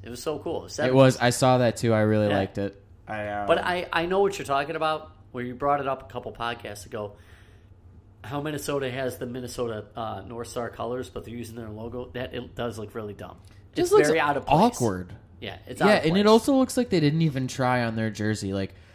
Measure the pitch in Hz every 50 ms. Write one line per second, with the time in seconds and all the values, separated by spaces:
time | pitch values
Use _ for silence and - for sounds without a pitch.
0 | - 117 123 120 - 160 151 - - 165 147 95 87 90 - - 147 127 131 135
1 | 131 127 113 - 117 123 120 - 135 127 127 127 123 113 107 - - 117 110 107
2 | 107 107 107 107 104 104 101 98 98 - - 101 101 98 - - - - - -
3 | - - 107 107 104 104 104 104 104 151 170 180 - 180 180 180 175 - - 165
4 | 170 175 185 196 202 196 196 - 143 139 139 139 147 151 160 160 160 156 156 156
5 | - - - - - - - 123 123 123 120 123 143 143 143 139 131 135 131 131
6 | - - - 123 - 117 107 - 117 117 120 120 - 110 104 - - - 120 107
7 | 104 101 - - - - - - - - - - - - - - - - - -
8 | - - - - - 107 139 143 143 151 151 143 143 147 143 143 135 127 120 135
9 | 135 127 123 - 131 120 123 127 123 117 - 127 123 117 110 107 104 - - 120
10 | 113 110 104 98 95 - 120 117 117 110 - 123 117 107 - - 113 117 123 127
11 | 120 - - 113 - 113 117 120 113 110 113 120 113 110 107 110 113 117 123 123
12 | 123 120 - 120 127 - 123 123 123 123 - - 120 120 104 110 104 98 - 117
13 | 107 104 98 - 90 90 - - - - - - - - - 302 359 349 403 427
14 | - 147 - 160 294 147 143 135 - - 143 160 220 240 - - 123 110 92 92
15 | 90 90 104 - - - - - 120 98 92 - - - 127 - 160 208 208 160
16 | 139 160 175 196 208 214 220 226 - 294 269 262 262 - - 254 240 247 190 170
17 | 151 143 151 160 165 156 127 135 131 127 - - 127 127 127 123 117 113 110 110
18 | 110 110 104 107 104 110 107 104 104 95 98 98 95 - - - - -